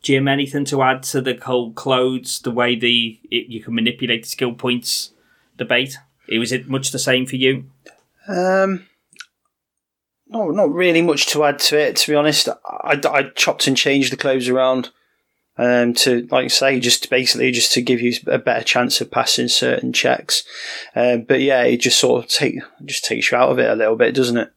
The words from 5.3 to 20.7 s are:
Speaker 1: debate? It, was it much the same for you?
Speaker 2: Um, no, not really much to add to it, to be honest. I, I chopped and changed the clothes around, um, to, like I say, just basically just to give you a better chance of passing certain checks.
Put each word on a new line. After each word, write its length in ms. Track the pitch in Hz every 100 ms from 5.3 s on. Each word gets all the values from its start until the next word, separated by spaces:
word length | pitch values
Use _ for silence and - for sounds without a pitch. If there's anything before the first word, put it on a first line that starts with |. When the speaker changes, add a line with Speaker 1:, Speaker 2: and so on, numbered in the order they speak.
| _ _ _
Speaker 1:
debate? 400 | 117 123 135 - _ _ -
It, 100 | 113
was 120 | 117
it 180 | 127 131
much 240 | 135 135
the 60 | 127
same 280 | - 127 127
for 100 | 131
you? 300 | 131 135 - _ - _ _ _ -
Speaker 2:
Um, 600 | 185 185 190 190 190 - _ _ _ - _ _ _ _ _ _ _ _ _ _
no, 220 | 233 190
not 220 | 170 180
really 300 | 151 180 165
much 240 | 170 143 -
to 160 | 147
add 140 | 151 143
to 180 | - 151
it, 180 | 143 -
to 140 | -
be 40 | 147
honest. 320 | 147 147 - -
I, 340 | - - - 147 143
I 120 | 139 131
chopped 320 | - - - -
and 100 | 131
changed 360 | - 139 135
the 40 | 135
clothes 320 | 139 135 123
around, 420 | 127 131 131 123 _ _ _ _ _ _ -
um, 360 | 123 123 120
to, 320 | 120 - 120 120
like 140 | 131 127
I 20 |
say, 320 | - 135 131
just 300 | 120 117 -
basically 400 | 127 127 120 131
just 220 | 123 117
to 100 | -
give 180 | 120 123
you 140 | 120 117 -
a 100 | 127
better 260 | 123 117
chance 360 | 110 123 123 -
of 100 | 117
passing 380 | 120 123 - 123
certain 440 | - 127 123 123
checks. 500 | 120 131 127 - - - - -